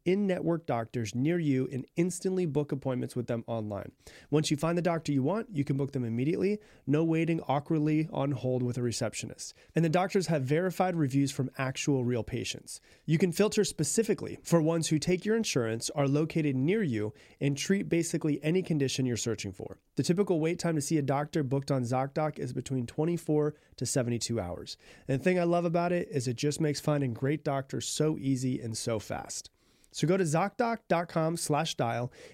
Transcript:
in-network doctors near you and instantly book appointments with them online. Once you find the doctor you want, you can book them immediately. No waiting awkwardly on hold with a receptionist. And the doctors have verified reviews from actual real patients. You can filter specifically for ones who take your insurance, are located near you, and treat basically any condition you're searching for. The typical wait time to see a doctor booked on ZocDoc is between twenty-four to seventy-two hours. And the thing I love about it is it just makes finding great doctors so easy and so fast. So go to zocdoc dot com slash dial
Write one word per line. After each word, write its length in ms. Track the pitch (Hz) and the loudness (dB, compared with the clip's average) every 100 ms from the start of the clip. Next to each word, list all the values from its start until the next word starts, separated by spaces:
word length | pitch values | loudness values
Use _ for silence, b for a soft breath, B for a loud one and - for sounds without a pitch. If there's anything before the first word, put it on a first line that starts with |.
| 170 | 0
in-network 600 | 190 202 175 160 165 165 | 2 2 0 0 -2 -2
doctors 480 | 117 113 123 110 | -4 -2 -4 -4
near 260 | 120 147 175 | 0 0 2
you 280 | 151 131 131 | 2 2 0
and 140 | 131 - - | -4 -6 -2
instantly 500 | 180 - 190 185 175 | -2 -2 -2 0 0
book 260 | 143 143 | 0 -2
appointments 440 | 139 135 123 123 127 | -4 -2 -4 -4 -4
with 120 | 117 | -4
them 160 | 117 113 | -4 -4
online. 440 | 117 107 101 - - B B B | -4 -4 -6 -8 -16 B B B
Once 200 | 147 156 | 0 6
you 80 | 143 | 6
find 200 | 165 175 | 6 2
the 40 | |
doctor 300 | 175 165 156 | 2 2 2
you 120 | 139 | 2
want, 240 | 135 208 226 | 2 0 -2
you 120 | 165 | -2
can 140 | 139 135 | 2 2
book 140 | 139 | 0
them 120 | 135 | -2
immediately. 560 | 117 117 139 185 190 208 B B - | -2 0 0 2 0 0 B B 0
No 160 | 147 | 2
waiting 380 | 165 160 165 165 - | 4 2 2 0 0
awkwardly 640 | 143 - 160 151 156 156 | -2 0 2 2 2 0
on 200 | - 139 | 0 0
hold 320 | 143 127 127 | 0 0 0
with 140 | 123 123 | 0 0
a 40 | |
receptionist. 720 | 120 110 110 - - - - - b - | -2 0 -4 -4 -10 -12 -16 -16 b 2
And 100 | 165 | 4
the 40 | |
doctors 380 | 175 190 196 165 | 2 2 2 2
have 160 | 160 | 0
verified 520 | 127 156 185 - 185 170 | 2 2 0 0 0 2
reviews 360 | 139 139 139 | 2 2 0
from 200 | - 131 - | 0 -4 -4
actual 460 | 131 - - 135 | -4 -2 0 0
real 200 | 120 120 | 2 -2
patients. 580 | - 120 107 - - - b b b | -2 -6 -6 -8 -12 -18 b b b
You 120 | 156 | 2
can 140 | 185 | 2
filter 320 | 160 208 214 | 4 2 2
specifically 760 | 196 - 151 - 226 190 - - | 0 0 0 0 2 0 -4 -8
for 180 | - 170 | 2 4
ones 260 | 156 165 151 | 4 2 2
who 120 | 156 | 0
take 240 | 175 180 | 2 0
your 120 | 208 226 | 0 0
insurance, 540 | 214 139 113 113 - | 0 0 0 -2 -4
are 160 | 151 139 | 0 2
located 480 | 143 160 170 151 131 | 2 0 0 0 2
near 260 | 143 220 | 2 2
you, 320 | 175 110 104 - B B | 0 0 -2 -6 B B
and 180 | 143 139 | -2 0
treat 320 | - 196 160 | 0 0 2
basically 540 | 170 165 165 156 143 | 0 0 -2 -2 0
any 200 | 151 180 | 0 0
condition 420 | 180 156 131 - 127 | 0 0 0 0 -2
you're 120 | 117 | 0
searching 340 | 120 107 101 | -2 -4 -6
for. 260 | 95 - - _ - | -10 -12 -14 _ -2
The 80 | |
typical 360 | 139 175 202 170 | 0 2 2 2
wait 180 | 160 180 | 0 0
time 180 | 170 156 | -2 -2
to 60 | |
see 160 | 139 156 | 0 0
a 60 | |
doctor 400 | 139 139 147 165 | 2 0 0 -2
booked 280 | 135 135 139 | 0 -2 0
on 120 | 135 | -2
ZocDoc 560 | 120 127 139 156 156 147 | 0 0 -2 -2 -2 -2
is 140 | 131 | -6
between 340 | 131 - 131 117 | -6 -4 -4 -4
twenty-four 680 | - 160 170 - 151 151 151 b b | -2 0 0 0 2 2 -2 b b
to 80 | 127 | -2
seventy-two 540 | 139 120 120 - 117 | 0 0 -2 -2 -2
hours. 380 | 87 82 - - B B B | -4 -6 -10 -16 B B B
And 120 | 135 | 0
the 40 | |
thing 160 | 185 180 | 2 2
I 40 | |
love 220 | 175 175 175 | 2 2 2
about 260 | 170 175 | 0 0
it 160 | 175 - | -2 -2
is 180 | 151 120 | -4 -2
it 100 | 117 | -2
just 220 | 147 143 | -2 0
makes 200 | 156 139 | 0 0
finding 340 | - 147 135 | 0 0 0
great 300 | 110 135 151 | -2 -2 -2
doctors 440 | 151 139 135 127 - | -2 -4 -4 -6 -4
so 300 | - 156 156 | 0 0 0
easy 400 | 135 131 127 127 | 0 0 0 -2
and 160 | 113 113 | -4 -6
so 240 | - 110 | -2 -4
fast. 500 | - - - - - _ b b b | -4 -8 -8 -12 -14 _ b b b
So 160 | - 151 | -2 0
go 80 | 190 | 2
to 80 | |
zocdoc 540 | 170 156 196 - 233 226 - | 2 0 0 -2 -2 -2 0
dot 220 | 170 175 | -2 0
com 260 | 165 160 170 | -2 -2 -2
slash 400 | - 147 160 - | 0 0 0 -2
dial 380 | 120 117 123 B B | -2 -2 -6 B B